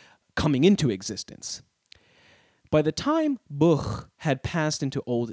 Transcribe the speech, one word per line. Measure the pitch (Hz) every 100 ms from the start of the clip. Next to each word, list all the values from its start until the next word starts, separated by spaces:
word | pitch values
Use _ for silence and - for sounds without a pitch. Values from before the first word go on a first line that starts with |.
| - _ _
coming | - 151 131
into | 175 202 135
existence. | 95 95 101 - - - - - _ _ - _ _ _ _ _ _ -
By | 156
the | 151
time | - 285 320 302 262 -
buch | 143 165 143 110 - - -
had | 160 135
passed | - 170 156 -
into | 139 135 -
Old | 120 117